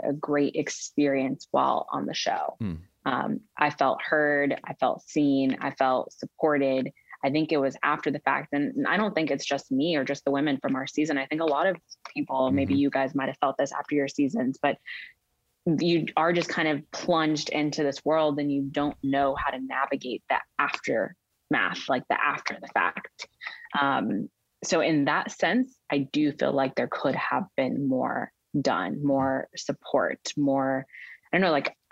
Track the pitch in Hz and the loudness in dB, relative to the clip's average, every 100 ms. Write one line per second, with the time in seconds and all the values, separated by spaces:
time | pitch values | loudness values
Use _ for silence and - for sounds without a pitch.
0 | - 147 - 147 143 - 139 - - - | -2 -2 0 2 2 0 -4 -6 -6 0
1 | 143 135 131 151 - 139 135 127 - - | 2 2 0 -4 -2 2 2 2 -2 -4
2 | 147 151 - - 147 - 107 82 87 _ | -4 -4 -2 -2 -4 -4 -6 -6 -10 _
3 | 139 123 107 - - - 147 - 135 - | -4 -2 -2 -4 -6 -2 0 2 2 2
4 | - 156 147 143 143 - - 151 127 - | 0 2 4 2 2 -2 -6 -2 -2 -2
5 | - 156 143 135 135 131 139 - 135 127 | -4 0 2 4 2 0 -2 0 2 2
6 | - - - - 160 147 139 131 127 - | -2 -10 -14 -2 2 4 2 2 -2 -8
7 | - - 139 151 156 151 135 - 143 151 | -20 -6 -2 0 2 2 0 0 0 0
8 | 151 139 - 139 147 143 147 - 139 180 | -2 -2 0 0 0 -2 -2 0 0 2
9 | 214 160 156 139 - 139 - 131 160 156 | 0 0 0 -2 -2 -4 -2 0 2 0
10 | 135 139 - 139 151 135 143 131 135 - | 0 -2 -2 0 0 0 -2 -4 -4 -2
11 | 151 139 135 156 160 143 185 180 - - | 0 0 -2 -2 0 2 0 -2 -8 -20
12 | - - - 135 131 139 135 139 139 135 | -12 -8 -4 0 2 2 2 2 2 2
13 | 135 139 135 135 139 135 139 139 - 147 | 0 -2 -4 -2 -2 0 -2 -4 -2 -2
14 | 139 - 139 196 127 135 143 - - - | 0 0 0 0 -2 0 -2 -2 -6 -16
15 | - - _ _ _ _ - 147 170 170 | -16 -20 _ _ _ _ 0 2 2 2
16 | - - 160 175 160 - 156 147 - - | 2 0 2 2 0 0 0 -2 -4 -6
17 | - 165 156 151 - 151 147 147 151 143 | 0 2 2 0 -2 -2 -2 0 -2 -2
18 | 143 160 151 143 147 139 139 143 147 - | 0 2 2 0 0 0 -2 -2 -2 -2
19 | 135 139 139 143 143 131 131 131 139 139 | 0 2 2 0 -2 -4 -4 -4 -2 -4
20 | 127 110 - 120 - - 143 - - 117 | -4 -6 -2 -4 -4 -2 -2 -2 -2 -2
21 | 95 - _ _ - 123 92 - - 156 | -2 -6 _ _ -2 0 0 -2 -2 -2
22 | - - 143 143 - - - - 87 - | 0 0 0 -2 -6 -10 -4 -2 0 -2
23 | - - - _ - - - 143 139 131 | -12 -16 -20 _ -16 -16 -6 0 2 2
24 | 104 - - _ _ _ - 170 151 156 | 0 -2 -4 _ _ _ 0 2 4 4
25 | 139 165 208 - 165 220 262 - - 143 | 4 2 -2 -2 2 2 0 -4 -4 -2
26 | 135 151 151 143 131 139 135 - 117 - | 0 2 0 2 2 2 0 0 -4 -2
27 | 143 127 - 131 185 - 131 127 139 131 | -2 -2 -2 -2 -2 -2 -2 0 0 0
28 | 127 127 - _ _ 147 135 90 90 - | 0 -2 -6 _ _ -2 2 0 0 -2
29 | 143 135 135 131 - - - - - 139 | 0 2 2 0 -4 -8 -8 -8 -2 0
30 | 92 - - - 143 135 135 135 - - | 0 -2 -6 0 2 2 2 -2 -4 -14
31 | - - _ 170 190 147 - - - | -20 -20 _ 2 4 2 0 -6 -4